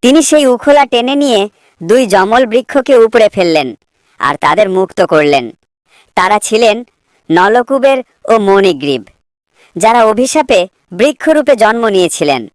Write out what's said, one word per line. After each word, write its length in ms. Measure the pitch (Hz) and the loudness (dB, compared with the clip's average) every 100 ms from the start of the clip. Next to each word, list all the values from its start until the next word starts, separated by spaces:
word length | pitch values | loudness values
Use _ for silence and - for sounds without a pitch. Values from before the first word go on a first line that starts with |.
তিনি 220 | 247 285 | 2 2
সেই 220 | 302 302 277 | 2 2 2
উখলা 400 | 240 - 285 285 | 0 2 2 2
টেনে 300 | 240 240 285 | -2 -2 -2
নিয়ে 340 | 285 220 202 _ _ _ | 0 0 -2 _ _ _
দুই 240 | 165 233 247 | 0 0 2
জমল 380 | 196 190 233 254 | 0 2 0 0
বৃক্ষকে 520 | 226 254 285 254 262 | -2 -2 -4 2 2
উপড়ে 320 | 226 233 214 | 4 2 0
ফেললেন 460 | - 175 156 131 110 _ _ _ _ | 0 -2 -2 -4 -10 _ _ _ _
আর 160 | 131 147 | -6 -4
তাদের 340 | - 156 208 | -2 0 0
মুক্ত 320 | 185 190 - | 0 -4 -2
করলেন। 500 | 180 156 147 143 120 - _ _ _ _ _ - | 0 0 2 0 -4 -16 _ _ _ _ _ -4
তারা 240 | 185 208 | 0 -2
ছিলেন 440 | - 220 233 214 240 _ _ _ _ | -2 0 0 -2 -8 _ _ _ _
নলকুবের 720 | 165 190 233 240 269 269 269 - _ - | 0 2 0 -2 -2 0 -2 -6 _ -2
ও 140 | 226 | 0
মণিগ্রীব, 640 | 202 196 196 151 143 131 101 _ _ _ _ _ _ - | 2 2 2 -2 -4 -6 -8 _ _ _ _ _ _ -2
যারা 300 | 214 240 220 | 0 2 2
অভিশাপে 640 | 214 254 311 285 214 175 _ _ | 0 -2 -2 0 0 -2 _ _
বৃক্ষরূপে 640 | 180 262 269 - 311 285 262 | -2 -2 -2 -2 0 0 0
জন্ম 320 | 208 226 226 | 2 0 -2
নিয়েছিলেন। 600 | 196 175 - 151 135 110 | 0 -2 -2 -2 -2 -6